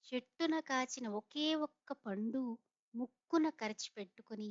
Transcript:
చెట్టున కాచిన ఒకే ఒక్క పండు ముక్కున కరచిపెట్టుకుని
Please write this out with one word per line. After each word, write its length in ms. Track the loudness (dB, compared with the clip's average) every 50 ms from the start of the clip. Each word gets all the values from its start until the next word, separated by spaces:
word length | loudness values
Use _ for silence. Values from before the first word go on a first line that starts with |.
| _
చెట్టున 500 | -4 -4 -4 -4 _ _ _ 2 4 4 2
కాచిన 440 | 2 0 0 0 0 0 -2 -6 -4 -2 -4
ఒకే 340 | -4 -6 _ -4 0 2 2 2 2
ఒక్క 300 | 0 -2 _ _ _ -10 -10 _
పండు 440 | _ -4 -2 0 0 0 0 0 -2 -2 -4 -8 _ _ _ _ _ _ _
ముక్కున 520 | -6 -6 -6 _ _ _ _ 4 4 4 4 2
కరచిపెట్టుకుని 920 | 0 -4 -4 -4 -4 -8 -10 _ -10 -10 -10 _ -20 -14 _ -8 -8 -6 -8